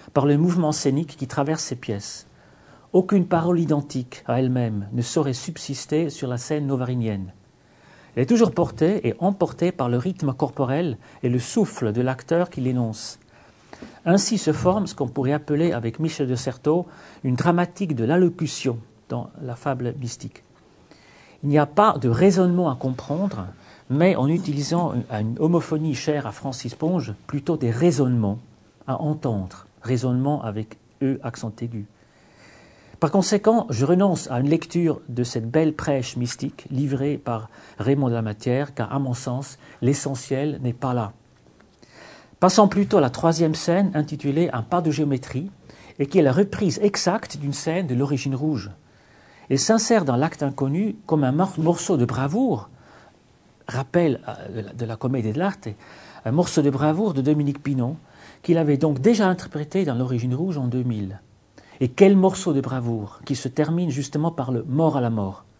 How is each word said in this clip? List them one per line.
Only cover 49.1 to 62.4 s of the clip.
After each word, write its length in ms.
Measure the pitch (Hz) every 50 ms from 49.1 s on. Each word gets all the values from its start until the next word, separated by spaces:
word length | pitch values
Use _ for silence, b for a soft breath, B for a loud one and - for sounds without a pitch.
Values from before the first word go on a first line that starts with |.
| b b b b b b b b
Elle 100 | 135 135
s'insère 460 | - - 220 226 226 - 233 214 165
dans 100 | 139 123
L'acte 280 | 127 147 165 - - 151
inconnu 520 | 139 127 - 139 135 143 175 214 214 - - -
comme 180 | - 160 151 139
un 100 | 127 135
mor-, 260 | 160 190 - - 160
morceau 360 | 160 165 170 170 - - 185
de 100 | 131 120
bravoure, 640 | 120 - 127 135 143 160 233 269 240 156 113 101 - b b b b b b b b b b b b b b b b b _ _
rappel, 540 | - - 127 131 - - 175 175 151 120 - -
euh, 280 | - 107 - - 101 95
de 60 | 117
la, 120 | 101 101 -
de 120 | 120 117
la 100 | 110 113
comédie 360 | - - 123 135 131 107 110
dell'arte, 380 | 107 139 98 98 98 - - 113 104 B B B B B B B B B B
un 60 | 113
morceau 300 | 131 160 175 - - 160
de 80 | 143 143
bravoure 440 | 131 127 147 151 156 175 226 208 151
de 80 | 135
Dominique 400 | 127 147 151 151 147 143 139 143
Pinon, 360 | - 143 139 127 120 127 160 - B B B B B B B B
qu'il 160 | - - 165
avait 200 | 165 160 147 143
donc 220 | 135 160 156 143 123
déjà 280 | 135 214 240 208 208
interprété 560 | 185 180 180 - - - 151 151 147 - 190 190
dans 120 | 151 120
L'Origine 400 | 120 127 123 127 117 120 123 123
rouge 220 | 135 170 190 165
en 100 | 143 131
deux 160 | 123 120 127 123
mille. 360 | 123 113 107 101 95 98 - - _ _ _ _ _ _ B B B B B
Et 100 | 135 120
quel 260 | - - 196 196 202
morceau 380 | 190 185 190 185 -